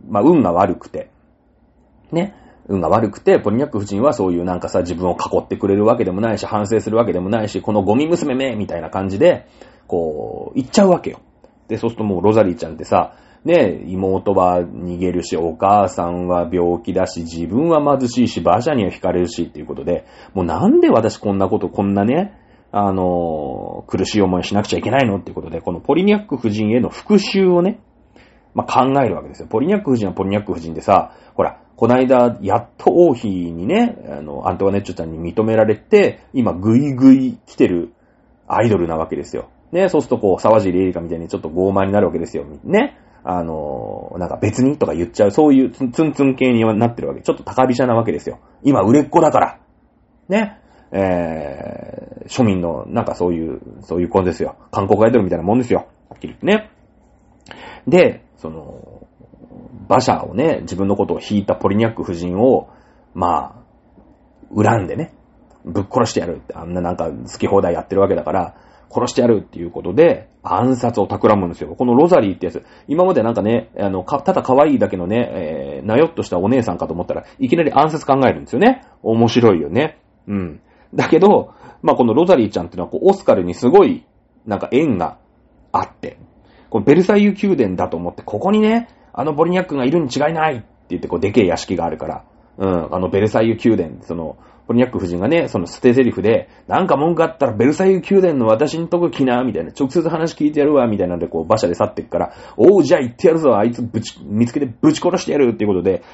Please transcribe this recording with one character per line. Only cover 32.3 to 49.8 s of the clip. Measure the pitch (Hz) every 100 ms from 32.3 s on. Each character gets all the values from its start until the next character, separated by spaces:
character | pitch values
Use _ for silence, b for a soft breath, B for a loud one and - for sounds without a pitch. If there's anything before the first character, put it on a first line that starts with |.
| -
や | 98 113
っ | - -
と | -
王 | 170 175
妃 | 120 110
に | 92 85 85 101
ね、 | 208 240 - -
あ | 71
の、 | 76 71 -
ア |
ン | 92
ト | 98
ワ |
ネ | 101
ッ |
チ | 101
ョ | 90
ち |
ゃ | 82
ん |
に | 80 85
認 | 95
め | 110
ら | 110
れ | 107 107
て、 | - 208 170 - _
今、 | 135 107
ぐ | 85 104 120
い | 147
ぐ | 127 135
い | 135 131 - _
来 |
て | - 113
る | 87 85 b b b b _ _
ア | 98
イ | 113
ド | 95
ル | 85
な | 80
わ | 80
け |
で | 71
す | 69 -
よ。 | - _ _
ね、 | 170 190
そ | 156
う |
す | 123
る | 120
と |
こ | 101
う、 | 85
沢 | 107 110
尻 | 95 90
エ | 92
リ |
カ | 87
み | 85
た |
い | 82
に | 82
ち | 98
ょ |
っ |
と | 80
傲 | 82 95
慢 | 98 98
に |
な | 104
る | 90
わ |
け | 82
で | 80
す | 78
よ。 | 71 71
ね。 | - 196 277 b b b
あ | - 90
の | 82 78 73 64 53 50 - 90
ー、 |
な | 87
ん |
か | -
別 | 104 113
に | 131 143
と | -
か |
言 | 78 87
っ |
ち | -
ゃ | 101
う、 |
そ | 101 151
う |
い | 135 127
う |
ツ | -
ン | 127
ツ | 120
ン | 160
ツ | 143
ン | 139
系 | 131 131
に | 117
は | 113
な | 107 120
っ |
て | 120
る | 69
わ |
け。 | 131
ち | -
ょ |
っ | -
と |
高 | - - 131
飛 |
車 | 123 127
な |
わ | 117
け | 113
で | 76
す | -
よ。 | - b b
今、 | 143 127
売 | 98
れ | 143
っ | -
子 | 170
だ | -
か | 123
ら。 | - - _ _